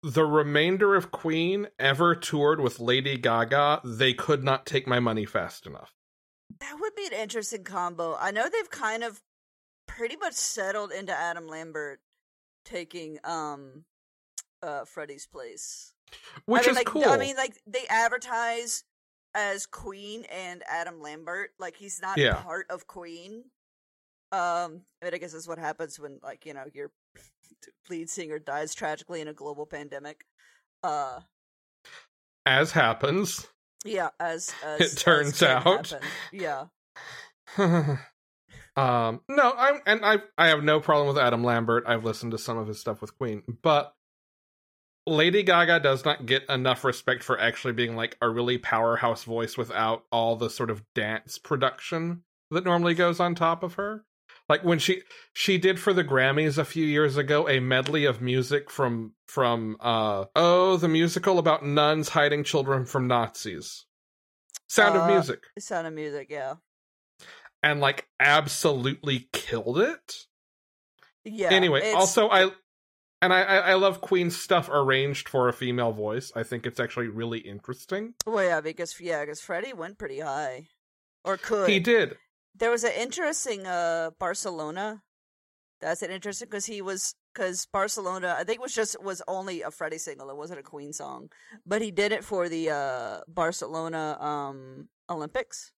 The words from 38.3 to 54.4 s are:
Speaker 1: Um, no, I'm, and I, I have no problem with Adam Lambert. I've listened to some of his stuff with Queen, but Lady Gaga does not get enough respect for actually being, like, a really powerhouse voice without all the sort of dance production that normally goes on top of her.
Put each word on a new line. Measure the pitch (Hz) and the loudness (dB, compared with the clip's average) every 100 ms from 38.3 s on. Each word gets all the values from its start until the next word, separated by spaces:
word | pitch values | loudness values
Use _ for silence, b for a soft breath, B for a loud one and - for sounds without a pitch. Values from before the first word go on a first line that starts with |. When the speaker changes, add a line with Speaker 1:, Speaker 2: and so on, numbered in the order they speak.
| _ _ B B - | _ _ B B 0
Speaker 1:
Um, | 131 120 113 113 _ | 2 2 0 -2 _
no, | 277 254 254 | 4 4 6
I'm, | 254 285 - | 2 2 2
and | 220 | 2
I, | 208 214 - - | 4 2 0 4
I | 165 | 6
have | 156 | 6
no | 147 151 | 6 4
problem | 147 151 143 | 6 4 4
with | 143 | 4
Adam | 123 117 | 4 4
Lambert. | 120 117 117 117 120 | 2 2 2 0 2
I've | 117 | 0
listened | 113 107 120 | 0 -4 -6
to | 113 | -6
some | - 113 | -6 -6
of | 107 | -6
his | 104 | -6
stuff | - 107 | -6 -6
with | 110 _ | -10 _
Queen, | 123 107 - 113 | -6 -6 -8 -2
but | 165 147 143 _ _ _ _ _ _ _ _ _ _ _ | 2 2 2 _ _ _ _ _ _ _ _ _ _ _
Lady | - 156 165 196 | -2 4 6 4
Gaga | 185 175 170 170 | 6 6 6 6
does | 143 135 | 4 2
not | 151 147 117 | 0 -2 2
get | 131 - | 0 2
enough | 135 131 123 | 0 0 2
respect | 135 120 - 123 | 0 0 -2 -2
for | - 117 | 0 2
actually | 113 110 131 | 2 0 -4
being, | 117 120 113 | -2 -2 -2
like, | 117 - | -6 0
a | 120 | 0
really | 113 120 123 | 0 0 -2
powerhouse | - 113 117 117 120 110 | 0 2 2 2 0 -2
voice | - 113 113 - | -4 -4 -4 -4
without | 113 101 110 113 _ | -4 0 0 0 _
all | 120 113 113 | 0 0 0
the | 117 | -4
sort | - 120 | -4 -4
of | 104 - | -4 -6
dance | - 107 110 - - | -4 -2 -4 -8 -18
production | - 143 131 - - 165 165 175 _ _ _ | -6 0 0 -2 -8 -6 -4 -6 _ _ _
that | 160 | -2
normally | 185 175 170 | 2 2 4
goes | 170 175 170 | 4 4 4
on | 175 | 0
top | 175 165 165 | 2 2 0
of | 175 | -4
her. | 175 202 214 _ _ _ b | -6 -6 -8 _ _ _ b